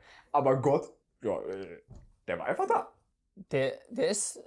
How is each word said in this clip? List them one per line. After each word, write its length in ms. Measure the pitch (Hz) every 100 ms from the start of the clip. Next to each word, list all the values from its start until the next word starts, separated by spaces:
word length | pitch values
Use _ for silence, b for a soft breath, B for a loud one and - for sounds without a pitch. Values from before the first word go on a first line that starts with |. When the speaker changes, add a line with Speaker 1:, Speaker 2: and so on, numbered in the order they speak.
| -
Speaker 1:
<laughs> 180 | - _
Speaker 2:
Aber 240 | 147 131 131
Gott, 360 | 139 151 - - _ _
ja, 180 | 107 90
äh, 400 | - 95 90 85 _ - - _ -
der 120 | 87
war 80 | -
einfach 200 | - 381
da. 260 | 466 - _ _ _ _ - -
Speaker 1:
Der, 280 | 131 135 - -
der 180 | 240 175
ist, 340 | 214 - -